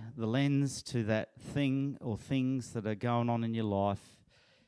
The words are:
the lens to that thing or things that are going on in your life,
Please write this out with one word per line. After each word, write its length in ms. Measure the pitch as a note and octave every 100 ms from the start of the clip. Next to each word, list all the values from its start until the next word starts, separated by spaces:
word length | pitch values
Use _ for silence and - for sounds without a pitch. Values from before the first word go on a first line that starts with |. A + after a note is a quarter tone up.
| A2+ A#2
the 120 | A2
lens 560 | B2+ C#3+ C#3 C#3 -
to 200 | - B2 G#2+
that 340 | A2 - -
thing 580 | - C#3+ C#3 C3+ C#3 C3
or 180 | B2+ G2+
things 540 | - C#3 B2+ C3 A2+
that 120 | A#2 G#2
are 80 | G#2
going 340 | A#2+ A#2+ A#2+
on 140 | A#2
in 100 | A2+
your 120 | A2+ A2
life, 520 | G2 G2+ G2 - - _ _ _ _